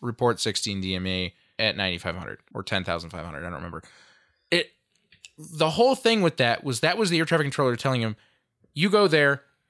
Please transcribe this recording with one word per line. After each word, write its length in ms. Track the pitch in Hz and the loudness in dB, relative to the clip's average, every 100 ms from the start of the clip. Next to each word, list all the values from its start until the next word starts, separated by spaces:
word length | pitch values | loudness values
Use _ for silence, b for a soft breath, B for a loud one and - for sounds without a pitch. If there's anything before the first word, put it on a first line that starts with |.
report 380 | 120 113 123 117 | -8 0 0 0
sixteen 420 | - 101 - 98 | -2 -4 -4 -4
D 140 | 95 | -4
M 120 | 92 92 | -4 -2
E 260 | 92 90 - _ - | -4 -4 -8 _ -4
at 180 | 110 90 | -2 -2
ninety-five 380 | 95 87 92 | -2 -4 -6
hundred 240 | 87 71 - _ | -8 -8 -14 _
or 80 | - | -12
ten 220 | - 101 | -4 -4
thousand 260 | 92 85 82 | -2 -6 -6
five 140 | 85 | -14
hundred," 160 | 85 73 | -12 -10
I 60 | 87 | -10
don't 40 | |
remember. 280 | 78 87 82 - b b b b b - | -10 -10 -12 -16 b b b b b -2
It, 200 | 170 - _ _ _ _ _ - - | -2 -2 _ _ _ _ _ -20 -20
the 340 | 151 156 160 | -10 -2 0
whole 260 | 156 247 269 | 4 4 4
thing 260 | 226 226 | 2 2
with 140 | 175 - | 2 2
that 260 | 120 117 | 0 0
was, 160 | 143 120 | -2 -2
that 180 | 156 190 | 0 0
was 140 | 208 | 0
the 80 | 170 | 0
air 60 | |
traffic 200 | 160 165 143 | 2 0 0
controller 280 | - 135 | 0 0
telling 280 | 120 139 127 | 0 -2 0
him, 120 | 113 107 _ _ _ _ _ | -2 -6 _ _ _ _ _
"You 160 | 143 190 | -2 2
go 200 | 208 202 | 4 6
there, 340 | 156 143 135 _ _ _ | 6 4 2 _ _ _